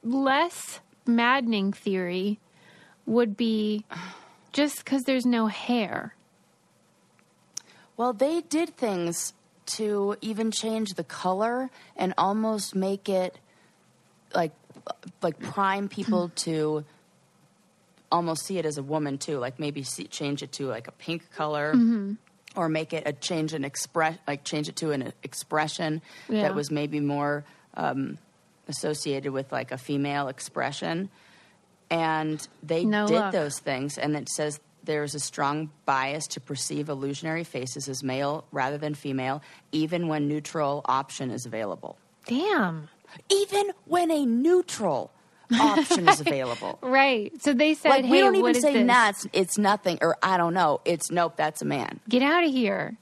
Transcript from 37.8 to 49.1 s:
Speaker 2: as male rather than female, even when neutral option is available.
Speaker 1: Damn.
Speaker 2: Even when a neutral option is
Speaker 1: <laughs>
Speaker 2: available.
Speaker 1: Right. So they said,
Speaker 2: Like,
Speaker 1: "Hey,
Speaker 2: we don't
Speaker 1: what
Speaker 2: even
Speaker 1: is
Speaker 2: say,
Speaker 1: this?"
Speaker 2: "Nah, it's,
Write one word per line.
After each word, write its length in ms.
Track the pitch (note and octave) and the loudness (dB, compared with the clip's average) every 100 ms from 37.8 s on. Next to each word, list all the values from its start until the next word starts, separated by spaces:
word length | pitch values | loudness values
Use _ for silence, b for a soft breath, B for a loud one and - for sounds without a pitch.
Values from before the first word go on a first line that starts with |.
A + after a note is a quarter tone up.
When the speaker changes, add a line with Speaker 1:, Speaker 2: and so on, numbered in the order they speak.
| C3+ | -8
Speaker 2:
as 160 | C3 | -6
male 420 | C3+ C3 C#3+ D3+ - | -4 -2 -2 -4 -6
rather 260 | C#3+ C3 D3 | -4 -2 -2
than 160 | D3+ | -6
female, 480 | D3 D3 C3+ C3 C#3+ B B B | -6 -4 -4 -2 -4 B B B
even 360 | D3+ D#3 E3+ E3+ | -2 -2 -2 -2
when 200 | D#3 C#3+ | 0 0
neutral 540 | D3+ D3 E3 C#3+ C#3+ - | -2 -4 -2 -2 -2 0
option 460 | C3 C#3 - C3+ | 0 0 -6 -6
is 140 | A2+ B2 | -6 -8
available. 520 | A2+ G#2 F2 - - _ _ - | -6 -6 -6 -12 -16 _ _ -4
Speaker 1:
Damn. 600 | A#3+ F#4+ F4+ F#3+ D#3+ D3+ _ B B - | -2 2 2 2 -2 -10 _ B B 0
Speaker 2:
Even 420 | G4 G4+ G4+ G4+ - - | 2 2 0 0 -4 0
when 260 | F4 E4+ | 2 2
a 140 | D#4 C4+ | 2 2
neutral 840 | A#3 D4 F4+ F4 - G3+ C3 F2+ _ b b b A#3 | 2 6 4 4 -2 -2 -2 -4 _ b b b 4
option 480 | C#4+ - C#4+ E4+ F#3 | 6 6 4 4 6
is 100 | F#4+ | 6
Speaker 1:
<laughs> 40 | - | 4
Speaker 2:
available. 540 | C#4 C4 A#3 - - | 0 0 -2 -4 -6
Speaker 1:
Right. 500 | B3+ C4 C#4 A#3 G3+ D4+ | 2 6 6 4 -2 -4
So 100 | C#4+ | 0
they 220 | B3 D4+ D#4 | 4 4 4
said, 140 | D#4 | 6
Speaker 2:
Like, 160 | C4+ B3+ | 6 8
Speaker 1:
"Hey, 60 | |
Speaker 2:
we 80 | E4+ | 6
don't 120 | G4 | 8
Speaker 1:
what 60 | G4 | 6
Speaker 2:
even 160 | F#4 C#4+ | 6 6
Speaker 1:
is 60 | |
Speaker 2:
say, 100 | D4 | 4
Speaker 1:
this?" 120 | C#4+ A#3+ | 4 6
Speaker 2:
"Nah, 220 | B3 | 8
it's, 180 | A3 | 6